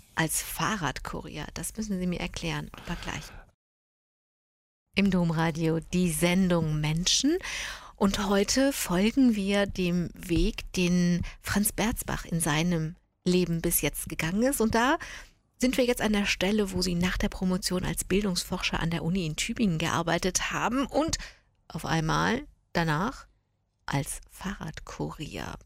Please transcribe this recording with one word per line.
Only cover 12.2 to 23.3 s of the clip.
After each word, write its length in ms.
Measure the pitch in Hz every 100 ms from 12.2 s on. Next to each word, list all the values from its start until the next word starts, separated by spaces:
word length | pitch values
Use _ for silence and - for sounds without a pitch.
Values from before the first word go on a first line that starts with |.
| -
in 120 | 165
seinem 560 | 165 151 175 165 156 - _ _
Leben 360 | 185 180 170 165
bis 200 | 170 -
jetzt 280 | 147 - -
gegangen 340 | - 160 202
ist. 160 | 262 277
Und 140 | 220 226
da 220 | 254 339 - - - _ _ -
sind 200 | 254 277
wir 60 |
jetzt 180 | 240 247
an 100 | 220
der 140 | 208 202
Stelle, 460 | - 185 214 190
wo 100 | 180
Sie 120 | 180
nach 220 | 175 185 -
der 120 | 208
Promotion 540 | - 185 185 - 180
als 200 | 151 165
Bildungsforscher 760 | - 190 208 175 - 180 - 180
an 120 | 165
der 120 | 165
Uni 220 | 165 190 156
in 80 | 156
Tübingen 420 | - 233 208 160
gearbeitet 720 | 165 135 165 170 185 - -
haben 340 | 160 180 262 262
und 300 | 285 320 - - - _ _ -
auf 200 | 165 147
einmal 560 | 160 156 151 175 254 302 - _
danach 540 | 175 165 151 226 - -